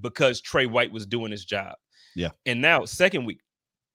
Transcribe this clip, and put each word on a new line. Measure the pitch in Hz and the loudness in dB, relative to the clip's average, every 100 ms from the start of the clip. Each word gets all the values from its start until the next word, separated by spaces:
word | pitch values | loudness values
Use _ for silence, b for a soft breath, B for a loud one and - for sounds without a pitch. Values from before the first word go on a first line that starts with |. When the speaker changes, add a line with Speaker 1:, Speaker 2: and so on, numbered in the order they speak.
Speaker 1:
because | 117 - 143 123 | -8 2 2 2
Trey | - 151 127 | -2 0 2
White | 117 120 | 2 0
was | 110 101 | -2 -6
doing | 117 113 | -4 -4
his | 104 92 | -8 -6
job. | 101 98 - _ b b b | -6 -6 -12 _ b b b
Speaker 2:
Yeah. | 87 - - | -6 -4 -2
Speaker 1:
And | 120 | 2
now, | 147 165 90 | 4 4 2
second | - 185 185 120 | 2 2 2 -4
week, | - _ _ _ _ _ | -8 _ _ _ _ _